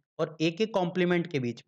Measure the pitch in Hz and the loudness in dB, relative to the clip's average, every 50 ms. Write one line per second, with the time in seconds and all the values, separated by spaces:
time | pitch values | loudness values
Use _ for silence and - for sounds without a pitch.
0 | _ _ _ - 160 160 156 - 156 170 165 - 220 214 220 196 180 175 175 185 | _ _ _ -4 -4 -4 -2 0 0 0 2 0 -2 0 2 0 0 2 2 2
1 | 175 175 180 170 170 170 - 135 123 120 117 - - | 2 4 2 2 0 0 -2 -2 -2 -2 -6 -6 -10